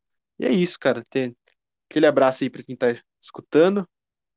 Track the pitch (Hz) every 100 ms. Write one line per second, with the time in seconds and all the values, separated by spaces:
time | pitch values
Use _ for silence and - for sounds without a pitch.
0 | _ _ _ - 247 214 175 - 139 120
1 | 117 135 127 120 _ _ _ _ _ 151
2 | 151 131 131 131 131 - 123 127 123 117
3 | _ _ - - - 147 175 202 180 _
4 | _ _ _